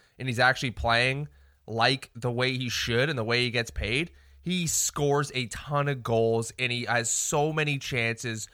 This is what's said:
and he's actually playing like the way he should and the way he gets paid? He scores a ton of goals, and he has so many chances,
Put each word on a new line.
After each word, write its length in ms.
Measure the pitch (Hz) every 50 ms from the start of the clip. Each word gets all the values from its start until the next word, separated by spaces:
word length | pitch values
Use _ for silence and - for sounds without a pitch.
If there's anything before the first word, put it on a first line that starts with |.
| _ _ _ -
and 100 | 127 131
he's 100 | 120 113
actually 340 | 123 127 131 - - 131 107
playing 560 | - - 117 117 117 123 131 131 139 147 147 - - - - _ _ _
like 440 | - 107 113 113 127 135 131 - - _
the 160 | 117 - 123
way 260 | 120 120 127 131 131
he 120 | 127 131 120
should 400 | 110 - - - 117 117 131 156
and 100 | 160 127
the 60 | 110
way 180 | 110 117 120 123
he 60 | 123
gets 200 | 110 123 117 -
paid? 400 | - - 107 101 117 135 170 170 - - - - - -
He 260 | - 170 180 180 175
scores 640 | 151 - - - - - - 147 143 139 143 147 143 -
a 120 | 127 127
ton 420 | 107 - - - 143 147 143 143 143
of 140 | 139 127 117
goals, 500 | - 117 113 113 113 113 113 113 - - -
and 140 | 127 123 123
he 120 | 120 120
has 260 | 104 117 120 120 113
so 420 | - - - - - 151 147 156 156
many 260 | 156 151 147 143 135
chances, 720 | - - 139 123 117 113 117 113 - 120 110 110 - -